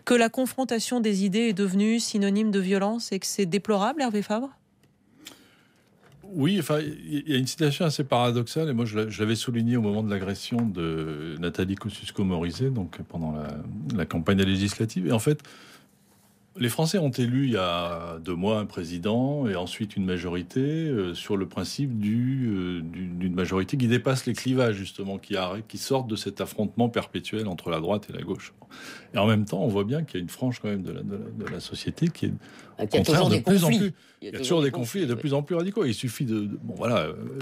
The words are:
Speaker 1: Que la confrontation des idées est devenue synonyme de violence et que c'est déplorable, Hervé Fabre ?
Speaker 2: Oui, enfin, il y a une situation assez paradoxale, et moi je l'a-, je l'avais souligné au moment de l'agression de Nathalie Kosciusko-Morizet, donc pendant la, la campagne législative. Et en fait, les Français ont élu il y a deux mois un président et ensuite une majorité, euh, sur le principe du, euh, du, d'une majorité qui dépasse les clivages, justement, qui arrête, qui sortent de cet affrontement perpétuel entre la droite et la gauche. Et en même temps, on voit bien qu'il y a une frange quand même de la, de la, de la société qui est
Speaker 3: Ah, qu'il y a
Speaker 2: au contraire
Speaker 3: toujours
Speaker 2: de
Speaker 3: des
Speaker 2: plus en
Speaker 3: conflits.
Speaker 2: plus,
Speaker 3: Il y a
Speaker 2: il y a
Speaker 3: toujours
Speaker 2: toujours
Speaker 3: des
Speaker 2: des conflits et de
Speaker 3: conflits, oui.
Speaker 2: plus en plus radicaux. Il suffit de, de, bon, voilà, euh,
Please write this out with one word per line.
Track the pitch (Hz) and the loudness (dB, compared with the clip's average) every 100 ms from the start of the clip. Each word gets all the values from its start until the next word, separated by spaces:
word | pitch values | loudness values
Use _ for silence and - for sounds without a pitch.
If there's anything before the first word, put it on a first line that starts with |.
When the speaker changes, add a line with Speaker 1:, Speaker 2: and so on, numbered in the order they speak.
Speaker 1:
Que | - | 4
la | 240 226 | 6 6
confrontation | 262 254 - 262 226 - 247 | 2 0 0 -2 -2 0 2
des | 220 196 | 2 2
idées | 202 208 233 | 2 2 2
est | |
devenue | 190 202 190 214 226 | 2 2 4 4 2
synonyme | - 214 202 202 220 | 0 2 2 2 2
de | 196 | 2
violence | 185 196 202 233 - | 2 2 2 0 -4
et | 190 | -4
que | - | -2
c'est | - 185 | 0 0
déplorable, | 196 - 202 214 311 | 2 2 2 2 0
Hervé | 254 208 | 0 0
Fabre ? | 190 214 269 - _ _ _ _ _ _ - - - _ _ _ _ _ _ - | 0 -2 -4 -10 _ _ _ _ _ _ -20 -20 -20 _ _ _ _ _ _ -20
Speaker 2:
Oui, | 196 180 143 202 | -8 0 2 2
enfin, | 147 151 | 2 0
il | 151 147 160 143 151 | -2 -8 -6 -4 0
y | 127 | 0
a | |
une | 131 | 0
situation | - 151 139 | 0 0 2
assez | 165 139 | 0 0
paradoxale, | 131 120 123 120 117 160 160 | 2 2 4 2 0 -2 0
et | |
moi | 117 | 0
je | 117 107 | 0 0
l'a-, | 107 | -2
je | 104 | 0
l'avais | 107 113 | 0 0
souligné | - 117 113 120 | 0 0 2 2
au | |
moment | 104 104 | 2 2
de | 110 | 0
l'agression | 101 95 98 - 120 | 0 -2 -4 -2 0
de | 117 90 82 80 80 76 80 78 | 0 0 -2 -2 -4 -6 -8 -4
Nathalie | 85 87 92 98 | -4 -2 -2 -2
Kosciusko-Morizet, | 104 - - - 95 87 85 85 135 | -4 -8 -8 -2 0 0 -2 0 0
donc | 123 85 - 87 | 0 -4 -8 -10
pendant | 85 78 | -4 -4
la, | 76 73 73 80 98 147 107 | -4 -6 -8 -8 -8 -4 -2
la | 80 | -2
campagne | 85 80 98 | -2 2 4
législative. | 95 95 98 - 113 185 87 | 4 2 0 0 -2 0 0
Et | |
en | 110 | 2
fait, | 147 151 - - - - _ _ _ _ _ _ _ - | 2 0 -4 -20 -20 -20 _ _ _ _ _ _ _ -2
les | 120 | -2
Français | 139 160 202 | 2 2 2
ont | 147 | 2
élu | 123 120 131 139 | 2 2 2 2
il | |
y | 104 | 2
a | 90 87 87 85 85 82 | 2 0 -2 -4 -8 -8
deux | 85 85 | -6 0
mois | 98 110 | 2 2
un | |
président | 98 - 80 87 101 117 135 147 120 | -2 -6 -6 -4 0 2 2 2 0
et | 90 | 0
ensuite | 90 - 104 - | -4 -4 -4 -2
une | |
majorité, | 92 90 87 87 87 131 | 0 0 -2 -4 -2 0
euh, | 139 160 160 120 90 | 0 0 0 0 -2
sur | 82 - 98 | -4 -4 -2
le | 92 | -2
principe | - 87 - 143 113 | -4 -4 -2 -2 0
du, | 104 117 127 135 120 | 2 2 2 0 0
euh, | 95 90 87 | 0 -2 -4
du, | 80 85 90 | -6 -6 -6
d'une | 87 92 | -4 -2
majorité | 87 87 95 95 143 | 0 0 0 0 2
qui | 117 | 2
dépasse | 120 135 131 127 | 2 2 0 -2
les | |
clivages, | 107 127 131 120 98 | -2 0 2 2 0
justement, | 92 - 98 98 | -6 -8 -6 -6
qui | - 98 | -4 -2
arrête, | 90 101 113 | -2 -6 -10
qui | 101 | -10
sortent | - 135 120 | -2 0 0
de | |
cet | 104 101 - | -4 -4 -6
affrontement | 95 - 104 - 165 | -4 -2 -2 2 2
perpétuel | 104 - 90 - 107 107 | 0 -4 -6 -6 -4 -4
entre | 85 90 | -4 -4
la | 80 | -2
droite | 85 104 - | 0 -2 -2
et | |
la | 87 | -8
gauche. | 87 95 - - - - - - - | -6 -8 -10 -20 -20 -18 -16 -16 -6
Et | - | 2
en | 107 | 4
même | 107 | 4
temps, | 104 95 | 2 0
on | 104 | 0
voit | 98 | 0
bien | 101 147 | 0 -2
qu'il | 160 90 | -2 -6
y | |
a | |
une | 85 | -8
frange | - 131 120 | -4 -4 -2
quand | 104 | -4
même | 101 | -4
de | 85 | -4
la, | 90 | -8
de | 101 | -8
la, | 101 107 110 98 | -8 -8 -8 -8
de | |
la | 87 | -8
société | - - - - 165 | -8 -8 -6 0 0
qui | - - | 0 -2
est | 98 - - - - | -4 -8 -20 -18 -6
Speaker 3:
Ah, | 107 | 0
qu'il | |
y | - | 2
a | |
Speaker 2:
au | |
contraire | 92 156 | 6 6
Speaker 3:
toujours | 131 | 6
Speaker 2:
de | 110 | 4
Speaker 3:
des | |
Speaker 2:
plus | 113 196 | 6 6
en | 170 | 6
Speaker 3:
conflits. | 233 | 4
Speaker 2:
plus, | 208 - - _ | 2 -2 -14 _
Speaker 3:
Il | |
y | 101 | -10
a | |
Speaker 2:
il | |
y | - | -4
a | |
Speaker 3:
toujours | |
Speaker 2:
toujours | 131 170 | 2 4
Speaker 3:
des | 143 | 4
Speaker 2:
des | |
conflits | 127 117 202 | 2 -2 0
et | 139 | 0
de | |
Speaker 3:
conflits, | |
oui. | - | 0
Speaker 2:
plus | 151 | 0
en | 139 | 0
plus | 143 170 | 0 0
radicaux. | 185 220 | 0 0
Il | 147 | 0
suffit | 107 123 - | 0 -2 -2
de, | 127 110 | -2 0
de, | 104 - | -2 -6
bon, | 113 90 | -8 -4
voilà, | 110 107 | 0 2
euh, | 78 78 117 135 | 0 -4 -8 -8